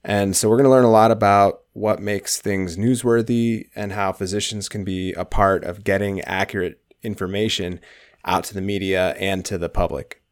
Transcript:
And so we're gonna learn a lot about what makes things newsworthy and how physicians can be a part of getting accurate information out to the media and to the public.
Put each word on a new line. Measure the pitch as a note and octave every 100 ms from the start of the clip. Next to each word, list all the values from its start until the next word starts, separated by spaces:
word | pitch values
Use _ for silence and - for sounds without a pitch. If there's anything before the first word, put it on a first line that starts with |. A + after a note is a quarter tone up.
And | - G2+ G2+ F#2
so | G#2+
we're | A2+
gonna | C#3
learn | C3
a | A#2+
lot | A2 A2+
about | A2 G#2 G2+ G2 - _
what | G#2+ G#2+ G2+
makes | G2+ G2+ - -
things | G#2+ G2 F#2 E2+
newsworthy | A#2 B2 B2 A#2 A2+ A#2+ A#2 A2 -
and | G#2 G#2
how | G2+ G2
physicians | - F#2+ G2+ - G#2+ F#2+
can | G#2
be | F#2+ F#2 F#2
a | E2+
part | F2+ - G2 F#2
of | - F#2
getting | G#2 G2 G2+ F#2+
accurate | - F#2+ G2 G2+ F2+ - _ _
information | A2+ G2 F#2 G2+ A2 - F2+ F2 - - _ _ F2+
out | F#2
to | -
the | G2
media | F#2+ G2+ F#2+ F#2 F#2 -
and | F#2+ F#2+ F2
to | F#2
the | E2+
public. | - E2+ C#2 - - _